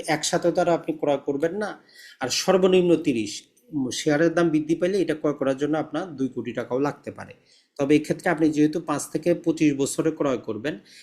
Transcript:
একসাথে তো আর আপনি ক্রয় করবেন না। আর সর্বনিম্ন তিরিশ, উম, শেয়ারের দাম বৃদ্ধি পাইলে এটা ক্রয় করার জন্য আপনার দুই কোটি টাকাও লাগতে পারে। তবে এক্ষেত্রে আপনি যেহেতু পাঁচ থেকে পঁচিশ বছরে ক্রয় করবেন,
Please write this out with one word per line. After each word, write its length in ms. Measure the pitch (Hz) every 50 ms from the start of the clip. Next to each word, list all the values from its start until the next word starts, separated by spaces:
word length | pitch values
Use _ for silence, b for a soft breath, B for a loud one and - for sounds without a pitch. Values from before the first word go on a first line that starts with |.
| -
একসাথে 460 | - 151 151 - - 180 170 170 170
তো 80 | 165 180
আর 80 | 175 170
আপনি 300 | 170 165 165 - 156 -
ক্রয় 200 | - 147 143 135
করবেন 340 | - - 139 139 151 165
না। 280 | 180 208 214 190 156 B B B B B B B B B
আর 80 | 131 127
সর্বনিম্ন 680 | - - - 190 185 185 185 190 185 185 180 175 165
তিরিশ, 460 | 156 - 151 127 117 107 101 - - - _ _ _ _ -
উম, 180 | 160 143 131 120
শেয়ারের 440 | 104 - - 156 147 147 170 170 165
দাম 140 | 175 170 170
বৃদ্ধি 260 | 151 156 143 151 165
পাইলে 260 | 160 180 180 202 196
এটা 140 | 165 156 147
ক্রয় 200 | 147 - 151 139
করার 220 | - 135 135 135
জন্য 220 | 131 147 143 156 156
আপনার 380 | 143 151 143 156 190 185 147
দুই 120 | 127 131 123
কোটি 240 | - 123 113 120
টাকাও 260 | 107 123 113 113 123 131
লাগতে 320 | 143 147 - - - 110
পারে। 240 | 95 101 98 - - b b b b b b b _ -
তবে 180 | 143 135 151
এক্ষেত্রে 340 | 151 151 - 170 165 - 185
আপনি 200 | 170 151 160 151
যেহেতু 300 | 151 147 151 151 151 175
পাঁচ 280 | 151 - 147 139 - -
থেকে 220 | - 151 - 175 170
পঁচিশ 400 | 170 - 165 156 - 160 147 139
বছরে 360 | 135 139 - - - 156 160
ক্রয় 280 | 156 - 131 139 127 113
করবেন, 400 | - - 107 107 117 147 180 202 B B B B